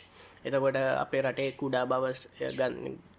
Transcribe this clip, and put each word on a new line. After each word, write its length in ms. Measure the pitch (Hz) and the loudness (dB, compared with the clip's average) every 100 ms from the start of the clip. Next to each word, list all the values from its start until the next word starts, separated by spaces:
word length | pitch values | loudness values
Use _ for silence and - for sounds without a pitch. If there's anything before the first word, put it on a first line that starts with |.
| - - - - | -8 -20 -20 -12
එතකොට 340 | 135 135 135 135 135 | -2 2 4 4 2
අපේ 280 | 135 135 135 | 2 2 0
රටේ 300 | 135 123 135 | 0 0 -2
කුඩා 320 | 127 139 127 127 | -2 0 0 2
බව 180 | 131 131 131 - - 131 | 2 0 -4 -10 -6 -4
ගන්න 440 | 135 123 120 131 131 - | 0 0 -2 -8 -10 -14